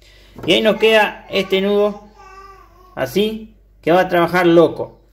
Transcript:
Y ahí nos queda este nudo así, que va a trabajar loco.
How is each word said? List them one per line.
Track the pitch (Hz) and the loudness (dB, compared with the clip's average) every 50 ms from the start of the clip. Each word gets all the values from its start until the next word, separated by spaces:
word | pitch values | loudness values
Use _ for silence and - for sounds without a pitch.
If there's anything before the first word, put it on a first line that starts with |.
| _ _ _ - - - - - - | _ _ _ -20 -20 -20 -18 -8 -2
Y | 147 190 | 0 0
ahí | 226 220 | 2 2
nos | 214 208 | 0 0
queda | 220 220 220 220 214 202 180 - - - - | 2 2 2 4 4 2 0 -4 -12 -14 -8
este | - 196 185 190 190 190 | -6 -4 -4 -2 -2 -2
nudo | 196 202 202 202 208 208 202 - - - - - - - - - - - - - - _ _ - - - - | 0 0 0 0 0 -2 -4 -8 -18 -20 -20 -20 -20 -20 -20 -20 -20 -20 -20 -20 -20 _ _ -20 -20 -16 -10
así, | - 131 127 - 190 214 220 220 220 - - _ _ _ _ _ _ | -8 -8 -4 -2 -2 -2 -2 -4 -10 -14 -18 _ _ _ _ _ _
que | - 147 | -2 0
va | 175 185 | 0 0
a | 175 180 | 0 0
trabajar | 175 170 170 - 175 180 175 | 0 -2 0 0 0 0 2
loco. | 170 165 170 160 131 120 - 104 - - _ _ _ | 4 6 4 4 4 0 -4 -12 -12 -14 _ _ _